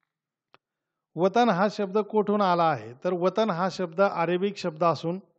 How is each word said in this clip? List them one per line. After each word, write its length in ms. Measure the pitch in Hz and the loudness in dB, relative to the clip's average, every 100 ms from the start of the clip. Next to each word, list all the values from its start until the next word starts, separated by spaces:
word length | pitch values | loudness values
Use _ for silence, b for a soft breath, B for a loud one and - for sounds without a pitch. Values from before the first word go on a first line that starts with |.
| _ _ _ _ _ - _ _ _ _ _ - | _ _ _ _ _ -20 _ _ _ _ _ -2
वतन 340 | 185 226 240 | 0 4 2
हा 180 | 175 208 | 2 0
शब्द 260 | - 196 208 | -2 -2 -2
कोठून 440 | 208 214 202 208 | 0 0 2 2
आला 280 | 196 175 165 | 2 4 2
आहे? 240 | 131 107 | 0 -6
तर 200 | 127 180 | -8 -4
वतन 360 | 180 180 185 220 | 0 0 0 -2
हा 180 | 165 185 | 0 -4
शब्द 300 | - 180 165 | -4 -6 0
अरेबिक 560 | 196 170 165 180 196 202 | 0 2 -2 0 -2 -4
शब्द 260 | 180 156 | -8 0
असून 360 | 175 147 165 185 - | 0 0 -4 -6 -10